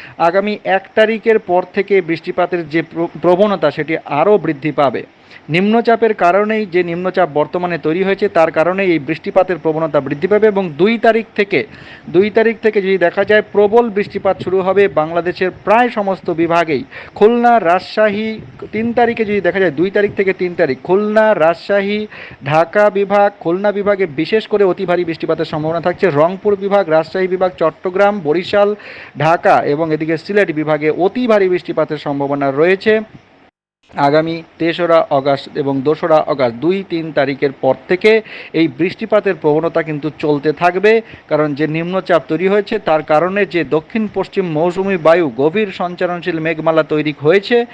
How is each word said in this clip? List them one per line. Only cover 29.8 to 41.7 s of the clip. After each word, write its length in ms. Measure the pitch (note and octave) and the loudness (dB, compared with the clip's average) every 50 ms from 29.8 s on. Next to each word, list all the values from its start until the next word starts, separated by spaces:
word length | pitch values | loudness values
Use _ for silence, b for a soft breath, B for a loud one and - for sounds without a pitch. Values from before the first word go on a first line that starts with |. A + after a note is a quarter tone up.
| E3 D#3+ D#3 | -2 -2 -2
এদিকে 240 | D3+ D#3+ D#3 E3 | -2 -2 -2 -4
সিলেট 340 | D#3 - - G3+ G#3 G3 E3+ | -4 -4 -2 0 0 0 0
বিভাগে 380 | D#3 D3+ D3+ D3+ D#3 D3+ D3+ D#3 | -2 -2 -2 -2 -2 0 0 -2
অতি 380 | D3+ - F3 G3 - B3 B3+ | 0 0 0 -2 0 -2 0
ভারী 220 | A3+ G#3+ G#3 F#3+ F#3 | 2 2 2 2 2
বৃষ্টিপাতের 480 | F3+ F3 - - E3 D#3+ D3+ D3 D#3 | 0 -2 -4 -4 -2 -2 -2 -2 -4
সম্ভাবনা 540 | D3 - D#3 C#3+ C#3 C#3+ C#3 C#3+ C#3+ C#3 C#3 | -6 -6 -6 -4 -4 -4 -2 -2 -2 -2 -2
রয়েছে। 500 | C3 C#3+ D#3+ F3+ F#3+ F#3+ - A3 G#3+ A3 G#3+ - - - _ _ _ _ _ _ _ _ _ _ _ _ _ _ - | 0 2 2 2 2 2 2 0 0 0 -2 -6 -14 -20 _ _ _ _ _ _ _ _ _ _ _ _ _ _ -4
আগামী 480 | - C#3+ C#3+ C#3+ D#3 D#3+ E3 E3 E3 D#3+ - _ | 0 2 2 4 2 2 0 -4 -8 -10 -12 _
তেসরা 480 | - D#3+ E3+ D#3 E3+ F3 E3+ E3 D#3+ D#3+ - | -4 -2 -2 -2 0 2 4 4 4 4 2
আগস্ট 480 | D3 C#3 C3+ C#3+ C#3 C3+ - - - | 0 0 0 0 0 -2 -4 -6 -6
এবং 240 | D3+ C#3+ C#3 C#3 C#3 | -4 -2 -2 -2 -2
দোসরা 420 | B2+ D3 D#3+ D#3 - E3+ D#3 D3+ - | 0 0 0 0 2 2 2 2 2
আগস্ট, 280 | - D3+ C3+ C3 A#2+ A2+ | 0 0 0 0 -2 -2
দুই 280 | A#2 C#3+ E3 F#3+ G3 F#3+ - | -2 -2 -2 -2 -2 -4 -6
তিন 220 | F3 E3 D#3+ D#3+ | -6 -6 -6 -4
তারিখের 400 | C#3+ D#3 C#3 C3+ C#3 C3 D3 C#3 | -2 -2 -2 -2 -2 -2 -4 -4
পর 240 | C3+ - - C3 B2+ - - | -2 -2 0 -2 -2 -2 -2
থেকে 340 | - F3+ F3+ - G#3+ A3 A3 G#3+ B B B B B - | -4 -2 2 4 4 4 2 0 B B B B B -2
এই 140 | D#3+ E3 | 0 0
বৃষ্টিপাতের 680 | D#3 B2+ C3+ E3 F#3 - - A3 - A3 G#3 G3 G3 F#3 | 0 0 -2 -4 -4 -4 -6 -4 0 0 0 0 0 -2
প্রবণতা 480 | D#3 - D#3 D3 D#3 D#3+ E3 D#3 E3+ D#3+ | 0 0 0 0 0 0 -2 -2 -2 -2
কিন্তু 260 | D#3+ D3+ C#3+ D3 D#3 D3+ - | -4 -6 -6 -6 -8 -6 -4
চলতে 340 | - D3 D3+ C#3+ D3+ D#3 D3 | -2 -2 0 0 0 -2 -2
থাকবে, 480 | - E3+ F3+ F3 F#3 F#3+ G#3+ A3+ A3+ A3+ B B B B | 0 0 0 0 2 2 2 2 2 0 B B B B
কারণ 280 | - D#3 D3 D3+ D3+ C#3+ | -2 -2 0 0 0 -2
যে 120 | C3 D#3 | -2 -2
নিম্নচাপ 540 | D3+ | -2